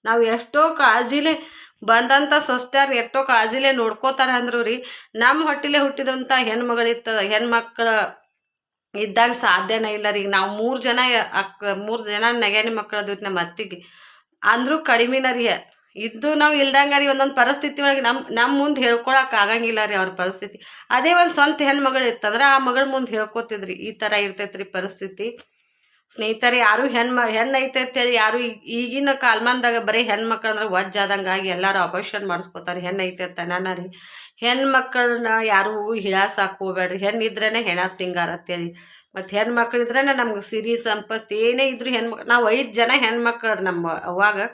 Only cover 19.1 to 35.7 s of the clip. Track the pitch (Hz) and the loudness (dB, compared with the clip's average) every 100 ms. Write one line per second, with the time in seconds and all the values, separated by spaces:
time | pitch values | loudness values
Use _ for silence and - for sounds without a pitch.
19.1 | 269 269 226 202 233 233 220 208 202 190 | 2 4 2 2 2 0 -2 0 0 -2
20.1 | 185 185 185 202 - - - - 254 294 | -2 -6 -6 -14 -16 -20 -20 -2 2 4
21.1 | 349 349 - 285 302 277 277 269 262 247 | 4 4 4 2 4 0 2 2 2 0
22.1 | 233 214 226 277 269 262 247 269 262 240 | -2 -2 2 4 4 2 0 0 -2 -4
23.1 | 220 214 233 233 208 185 190 214 214 214 | -4 -4 -6 -8 -10 -10 -10 -12 -6 -2
24.1 | 208 202 190 202 190 196 185 196 - 190 | 0 -2 -6 -10 -10 -8 -6 -8 -10 -12
25.1 | 190 220 233 - _ _ _ _ _ _ | -10 -10 -10 -20 _ _ _ _ _ _
26.1 | - 220 220 240 247 220 214 269 233 240 | -8 -6 0 0 4 4 4 2 0 0
27.1 | 247 233 220 247 269 262 262 254 262 247 | 0 0 0 0 0 0 -2 -2 -2 2
28.1 | 233 214 233 240 214 - 233 247 262 277 | 2 2 2 -4 -8 -8 -6 -4 -2 0
29.1 | 269 247 214 233 247 240 233 214 220 233 | 2 2 2 2 2 0 0 0 0 0
30.1 | 208 226 220 220 214 214 185 196 202 196 | -2 -2 -2 -2 -4 -2 -2 -2 -2 0
31.1 | 202 185 190 190 175 196 196 190 185 208 | 0 -2 -2 -2 -2 0 0 -2 -4 -6
32.1 | 208 196 175 185 175 180 180 180 196 185 | -8 -4 -6 -8 -10 -8 -8 -6 -4 -6
33.1 | 185 180 175 170 180 185 180 180 - - | -6 -10 -8 -6 -4 -4 -6 -10 -16 -20
34.1 | - - _ 240 254 269 262 254 254 240 | -20 -20 _ -2 0 2 2 0 0 0
35.1 | 240 226 220 220 196 202 | 0 0 0 2 2 2